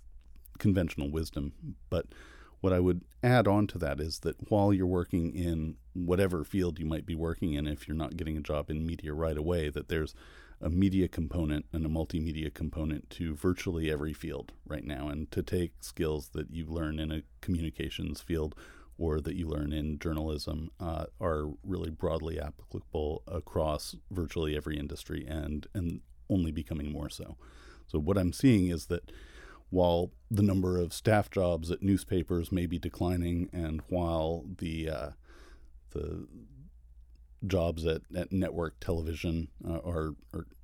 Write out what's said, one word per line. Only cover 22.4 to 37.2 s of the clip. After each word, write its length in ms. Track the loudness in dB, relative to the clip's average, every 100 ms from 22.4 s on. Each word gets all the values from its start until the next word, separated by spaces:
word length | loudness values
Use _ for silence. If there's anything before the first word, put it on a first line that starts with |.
| -6 -8 -10 -10 -4 -2 -2 -2 -4
across 680 | -6 -2 0 2 0 -4 -12 -8
virtually 440 | -4 -2 0 0
every 240 | 0 -2 -4
industry 460 | -4 -6 -6 -6 -4
and, 400 | -4 -4 -4 -4
and 300 | -4 -2 -4 -10 -14 0
only 240 | 2 2
becoming 400 | -2 -4 -4 -4
more 160 | -4 -6
so. 300 | -8 -12 -14 -18 -20 -20 -20 -4
So 120 | 0
what 200 | 2 4
I'm 160 | 2
seeing 340 | 6 8 8 6
is 180 | 2 -2
that 220 | -4 -4 -16 -18 -18 -18 -20 0
while 400 | 4 6 6 2 -4 -2
the 120 | 4
number 360 | 6 6 4 2
of 140 | 2
staff 380 | 0 4 4 4
jobs 400 | 2 2 2 0
at 120 | 0
newspapers 680 | 4 4 4 0 2 0 2
may 140 | 0 0
be 120 | 0
declining, 720 | -2 -2 0 2 2 0 0
and 280 | -2 -2 -4 -2
while 560 | 0 2 2 0 -2 -6 -6
the, 320 | -4 -2 -2
uh, 200 | -4 -6 -10 -18 -20 -20 -20 -20 -20 -10
the 340 | -6 -4 -6 -10 -14 -18 -18 -20 -20 -20 -20 -20 -20